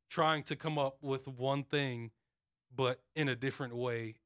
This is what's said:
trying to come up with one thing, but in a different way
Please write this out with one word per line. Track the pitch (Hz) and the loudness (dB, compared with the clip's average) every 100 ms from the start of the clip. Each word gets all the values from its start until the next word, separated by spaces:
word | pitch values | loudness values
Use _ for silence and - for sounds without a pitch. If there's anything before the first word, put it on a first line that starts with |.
| _ | _
trying | - 160 156 | 2 4 2
to | - | 0
come | 147 160 151 | -4 -2 0
up | 135 - | 0 -2
with | 143 135 135 | -4 -4 -4
one | 123 131 139 | -2 0 0
thing, | 135 147 135 120 117 _ _ _ _ _ _ | 0 0 0 -4 -8 _ _ _ _ _ _
but | 127 127 127 _ | 0 2 0 _
in | 156 143 | 0 2
a | |
different | 120 135 - 131 | 2 -2 -2 -6
way | 120 123 117 113 113 | -2 -2 -2 -4 -10